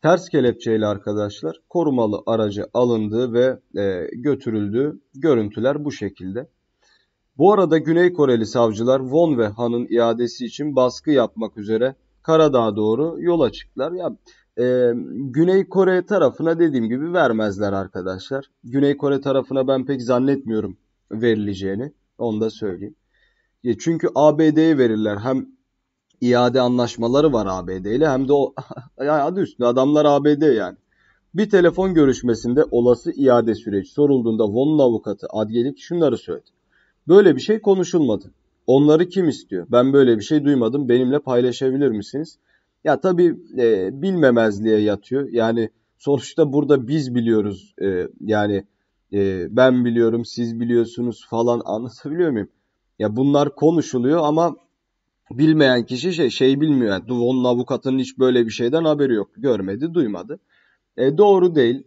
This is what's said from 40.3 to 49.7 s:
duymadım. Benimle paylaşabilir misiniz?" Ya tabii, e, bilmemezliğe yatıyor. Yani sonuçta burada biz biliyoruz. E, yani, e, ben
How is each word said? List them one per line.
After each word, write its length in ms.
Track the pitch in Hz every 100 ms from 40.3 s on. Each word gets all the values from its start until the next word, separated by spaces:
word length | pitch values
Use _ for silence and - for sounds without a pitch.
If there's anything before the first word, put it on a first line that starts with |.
| 156 143
duymadım. 440 | 139 113 135 131
Benimle 300 | 120 127 139
paylaşabilir 720 | - 123 123 120 131 131 143
misiniz?" 480 | 107 101 135 160 _ _ _ _ _
Ya 180 | 156 -
tabii, 360 | 190 180 175 - - 127
e, 320 | 117 107 92 135
bilmemezliğe 800 | 175 180 143 117 113 101 110 107
yatıyor. 500 | 107 101 _ 131 135
Yani 380 | 113 110 117 110 _ _ _
sonuçta 560 | - 139 - - 151
burada 340 | 135 143 143 117
biz 280 | 156 131 123
biliyoruz. 600 | 117 110 104 98 _ -
E, 260 | 98 92 87 -
yani, 420 | 101 107 104 98 98 _ _ _ _
e, 340 | 101 98 95 85 110
ben 300 | 131